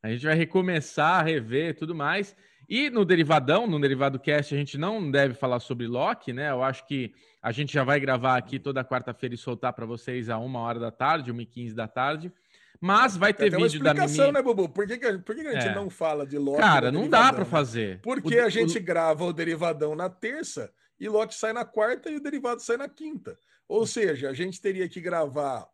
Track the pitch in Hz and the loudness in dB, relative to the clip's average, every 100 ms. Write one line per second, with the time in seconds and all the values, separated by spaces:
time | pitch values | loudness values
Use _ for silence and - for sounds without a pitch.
0 | 110 120 151 160 160 190 185 170 139 - | -6 -4 2 2 4 2 2 0 -2 2
1 | 151 180 160 156 110 131 165 147 156 165 | 4 4 4 0 0 -2 -2 -4 -6 -4
2 | 143 185 202 _ _ _ _ 156 294 240 | -2 -2 -4 _ _ _ _ -2 0 2
3 | 180 175 151 156 131 175 240 151 143 131 | 4 4 6 4 6 2 4 2 2 2
4 | 139 131 160 147 143 143 143 143 170 220 | 0 0 0 0 0 -4 -4 -4 -4 -4
5 | 160 139 139 120 131 123 - 120 117 123 | 0 2 2 2 -2 -2 -4 -6 -4 -2
6 | 170 226 - 123 147 127 131 131 - 139 | -2 -2 -8 -6 -2 0 0 -2 -6 -6
7 | 120 _ _ _ 113 120 147 147 131 143 | -6 _ _ _ -6 -4 -2 0 2 2
8 | 135 127 127 127 - 135 143 131 127 127 | 2 0 2 2 0 -8 -4 -6 -2 -4
9 | 120 117 127 117 - 120 127 123 113 117 | -4 -8 -8 -8 -8 -4 -4 -4 -10 -10
10 | - 123 113 113 120 123 117 117 117 - | -8 -8 -4 -6 -4 -6 -4 -4 -6 -2
11 | 135 160 123 120 113 - 120 110 110 - | 0 0 -2 -8 -10 -12 -10 -8 -8 -2
12 | 131 156 175 _ _ _ _ _ 175 208 | -2 -4 -10 _ _ _ _ _ 2 4
13 | 254 190 202 202 214 165 466 - - 147 | 4 4 2 4 2 4 2 4 2 4
14 | - - 277 285 262 208 170 185 202 240 | 2 4 4 4 2 0 0 -2 -4 -2
15 | 247 190 180 226 311 208 113 110 196 - | -2 -2 -6 -8 -4 -2 -2 -2 -6 -4
16 | 160 151 139 143 139 143 208 143 123 147 | -2 -2 -4 -4 -2 4 6 6 4 -2
17 | 160 226 254 247 185 160 135 117 107 92 | 4 6 6 4 0 0 0 -4 -6 -6
18 | 220 - - 233 233 190 226 226 180 170 | -6 -4 2 4 4 2 0 0 -2 0
19 | 160 151 175 160 170 165 170 151 151 156 | 2 0 -2 -4 -4 -2 -2 -2 -4 -2
20 | 185 180 226 285 330 - 107 _ _ _ | -6 -6 -8 -8 -10 -10 -12 _ _ _
21 | 202 214 220 - 220 226 226 - 214 247 | -2 0 0 -4 -4 -4 -6 0 0 0
22 | 330 302 285 285 262 240 - 240 285 _ | -6 -8 -6 -6 -4 -6 -4 -4 -4 _
23 | 311 294 - - _ _ _ 214 220 240 | -12 -12 -14 -18 _ _ _ -2 0 0
24 | 196 139 139 135 185 180 202 190 180 185 | 0 0 -4 -6 -8 -4 -6 -4 -6 -6
25 | 170 170 147 135 139 120 92 | -4 -2 -2 -2 -4 -6 -10